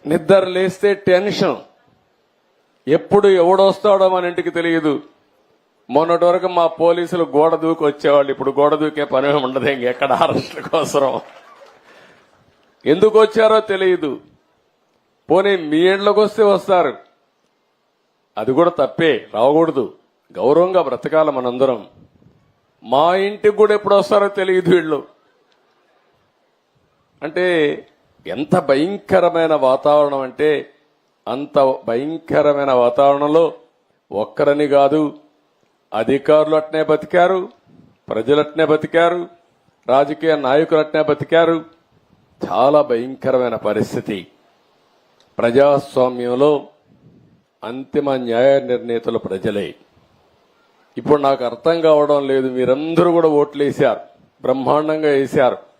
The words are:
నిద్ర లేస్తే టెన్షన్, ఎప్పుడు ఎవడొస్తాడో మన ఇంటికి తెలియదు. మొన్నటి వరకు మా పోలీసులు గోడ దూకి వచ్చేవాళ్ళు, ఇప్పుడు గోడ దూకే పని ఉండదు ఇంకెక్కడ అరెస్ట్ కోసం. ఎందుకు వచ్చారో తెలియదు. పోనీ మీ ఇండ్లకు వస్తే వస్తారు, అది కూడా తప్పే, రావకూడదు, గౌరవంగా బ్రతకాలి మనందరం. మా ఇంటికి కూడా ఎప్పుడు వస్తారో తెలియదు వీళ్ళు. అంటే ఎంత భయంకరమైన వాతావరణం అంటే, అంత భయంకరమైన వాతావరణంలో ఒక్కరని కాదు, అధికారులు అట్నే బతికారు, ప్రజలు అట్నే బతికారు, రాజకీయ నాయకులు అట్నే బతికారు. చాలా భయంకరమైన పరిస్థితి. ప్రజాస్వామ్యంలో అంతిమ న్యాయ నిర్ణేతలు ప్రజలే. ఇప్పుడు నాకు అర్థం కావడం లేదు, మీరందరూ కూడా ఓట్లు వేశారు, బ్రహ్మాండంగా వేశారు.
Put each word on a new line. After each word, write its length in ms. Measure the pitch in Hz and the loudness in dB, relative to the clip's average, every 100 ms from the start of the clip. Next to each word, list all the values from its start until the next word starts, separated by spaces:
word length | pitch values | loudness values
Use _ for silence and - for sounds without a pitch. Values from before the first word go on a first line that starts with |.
నిద్ర 400 | - 165 156 190 185 | -2 -4 2 2 2
లేస్తే 360 | 185 185 185 202 196 - | -2 -4 -2 -2 0 2
టెన్షన్, 500 | 180 202 185 190 113 - _ _ _ _ _ _ _ _ _ _ _ - | 0 0 -2 -2 -4 -10 _ _ _ _ _ _ _ _ _ _ _ -2
ఎప్పుడు 420 | 160 - 202 202 190 | -2 2 4 4 4
ఎవడొస్తాడో 640 | 170 190 196 185 214 190 190 | 4 4 2 2 2 4 2
మన 180 | 185 175 | 0 -4
ఇంటికి 200 | 175 170 170 | -4 -6 -4
తెలియదు. 360 | 170 165 151 139 - _ _ _ _ _ _ _ _ | -2 0 0 -4 -6 _ _ _ _ _ _ _ _
మొన్నటి 360 | 127 165 170 175 | 0 2 2 2
వరకు 200 | 175 180 175 | 2 -2 0
మా 60 | 165 160 | -2 0
పోలీసులు 460 | 165 170 170 180 160 | 0 0 -2 -4 -2
గోడ 200 | 139 160 160 | 2 2 2
దూకి 180 | 160 160 151 | -2 -2 -2
వచ్చేవాళ్ళు, 420 | 143 160 143 139 | -2 2 2 2
ఇప్పుడు 180 | 131 135 135 | -2 -4 0
గోడ 140 | 147 151 | 0 0
దూకే 220 | 151 151 143 | -4 -4 -4
పని 220 | 131 139 147 131 | -2 0 -2 -2
ఉండదు 200 | 131 127 | -4 -4
ఇంకెక్కడ 380 | 139 123 123 139 120 | -2 -4 -4 -2 0
అరెస్ట్ 340 | - 127 - - 131 | 0 -2 -6 -14 -6
కోసం. 360 | 165 190 147 135 123 - - - - - _ _ - _ _ _ _ _ _ _ _ | -4 -2 -2 -2 -4 -10 -20 -20 -20 -20 _ _ -20 _ _ _ _ _ _ _ _
ఎందుకు 320 | - 160 214 214 | -2 2 4 4
వచ్చారో 380 | 214 214 220 220 214 | 2 2 2 2 0
తెలియదు. 400 | 190 190 180 151 123 - _ _ _ _ _ _ _ _ _ - | -2 0 0 -2 -8 -14 _ _ _ _ _ _ _ _ _ -2
పోనీ 240 | 170 196 196 151 | 0 2 -2 -2
మీ 100 | 151 180 | 0 2
ఇండ్లకు 280 | 196 202 202 | 2 0 2
వస్తే 200 | 208 208 208 | 0 2 2
వస్తారు, 380 | 196 - 180 151 110 _ _ _ _ _ _ _ _ _ _ _ _ _ - | 2 0 0 0 -4 _ _ _ _ _ _ _ _ _ _ _ _ _ -8
అది 160 | 113 131 | -2 2
కూడా 140 | 170 170 | 2 2
తప్పే, 320 | 160 - 165 117 - | -4 0 0 0 -4
రావకూడదు, 520 | 107 127 156 160 135 104 - _ _ _ | 0 2 4 0 0 -6 -8 _ _ _
గౌరవంగా 460 | - 113 151 180 185 147 | -4 0 2 2 0 -2
బ్రతకాలి 440 | 120 151 156 156 135 | -4 -2 0 0 -2
మనందరం. 440 | 127 123 135 117 98 _ _ _ _ _ _ _ _ _ | -6 -2 -2 -2 -8 _ _ _ _ _ _ _ _ _
మా 220 | 107 131 165 185 196 | -2 0 2 0 -4
ఇంటికి 280 | 208 214 202 | -2 -2 2
కూడా 120 | 214 208 | 2 2
ఎప్పుడు 180 | 202 202 | 2 0
వస్తారో 280 | 196 208 202 202 | 2 0 0 -2
తెలియదు 300 | 190 185 170 | -2 -2 2
వీళ్ళు. 260 | 180 160 147 - _ _ _ _ _ _ _ _ _ _ _ _ _ _ _ _ _ _ _ _ _ | 0 0 -6 -8 _ _ _ _ _ _ _ _ _ _ _ _ _ _ _ _ _ _ _ _ _
అంటే 240 | 147 160 180 175 147 156 - _ _ _ - | -10 -4 -2 0 0 -2 -12 _ _ _ -12
ఎంత 280 | 95 151 185 - | -8 0 0 2
భయంకరమైన 840 | 139 165 202 - 190 175 165 160 151 | 0 0 -6 0 2 2 0 0 2
వాతావరణం 580 | 131 131 151 147 147 139 131 | 2 0 2 2 2 -2 -8
అంటే, 240 | 123 151 143 - _ _ _ _ _ - | -4 -2 -2 -6 _ _ _ _ _ -10
అంత 320 | 127 143 147 135 135 110 | -8 -4 0 0 0 -4
భయంకరమైన 840 | 117 147 160 - 147 147 143 139 127 | -4 -4 -10 -4 0 0 0 0 2
వాతావరణంలో 600 | 120 123 139 143 147 156 160 - _ _ _ _ _ | 2 2 2 2 2 2 0 -4 _ _ _ _ _
ఒక్కరని 560 | 98 110 - 147 143 147 | -8 -8 -2 0 0 2
కాదు, 280 | 139 139 151 147 123 _ _ _ _ _ _ _ | 2 2 2 -2 -6 _ _ _ _ _ _ _
అధికారులు 640 | 107 113 139 139 151 151 156 | -6 -2 -2 2 2 4 0
అట్నే 220 | 156 156 156 | -2 -4 -2
బతికారు, 500 | 151 - 180 175 190 185 _ _ _ _ _ - | -2 -2 0 2 0 -6 _ _ _ _ _ -8
ప్రజలు 320 | 107 113 147 | -6 0 0
అట్నే 200 | 147 156 156 | 0 -2 0
బతికారు, 480 | 156 156 165 170 175 175 _ _ _ _ _ - | 0 0 0 2 0 -8 _ _ _ _ _ 0
రాజకీయ 460 | 131 139 151 160 151 131 | 0 0 -2 -2 0 2
నాయకులు 360 | 143 160 160 | 0 2 0
అట్నే 180 | 151 160 147 | 0 -2 -2
బతికారు. 460 | 147 - 165 165 165 160 _ _ _ _ _ _ _ | -2 0 0 2 0 -6 _ _ _ _ _ _ _
చాలా 400 | - 92 127 147 135 | -6 0 2 2 2
భయంకరమైన 680 | 120 127 135 135 131 123 110 104 | -2 -4 -8 -2 -2 -2 -4 -4
పరిస్థితి. 500 | 104 101 - - 101 85 _ _ _ _ _ _ _ _ _ _ - | -2 -4 -6 -8 -10 -10 _ _ _ _ _ _ _ _ _ _ -4
ప్రజాస్వామ్యంలో 1120 | 117 120 143 143 139 - 127 123 123 123 147 143 - _ _ _ _ _ _ _ _ _ | 0 4 4 2 -2 -2 -2 -2 -6 0 2 0 -4 _ _ _ _ _ _ _ _ _
అంతిమ 520 | 104 127 131 151 143 135 120 | -14 -14 -8 -6 -2 -4 -2
న్యాయ 260 | 113 135 139 123 | 2 4 2 0
నిర్ణేతలు 500 | 123 117 117 110 113 95 | -6 -4 -6 -4 -6 -6
ప్రజలే. 400 | 95 110 101 87 - _ _ _ _ _ _ _ _ _ _ _ - | -6 -6 -6 -8 -14 _ _ _ _ _ _ _ _ _ _ _ -12
ఇప్పుడు 240 | 120 147 143 | 0 2 2
నాకు 160 | 135 120 | -2 -4
అర్థం 260 | 117 165 170 160 | -4 -2 0 2
కావడం 320 | 151 147 143 135 | 2 4 0 0
లేదు, 200 | 135 131 127 | -2 -2 -2
మీరందరూ 520 | 123 135 160 165 175 170 | 0 0 0 0 2 2
కూడా 120 | 160 147 | 2 2
ఓట్లు 220 | 143 143 | -2 -2
వేశారు, 360 | 143 - 135 101 - _ _ _ | -4 0 0 -2 -8 _ _ _
బ్రహ్మాండంగా 680 | 127 131 131 147 156 156 151 139 | -4 -2 0 0 0 -2 0 0
వేశారు. 400 | 139 147 127 98 - _ | 0 0 0 0 -14 _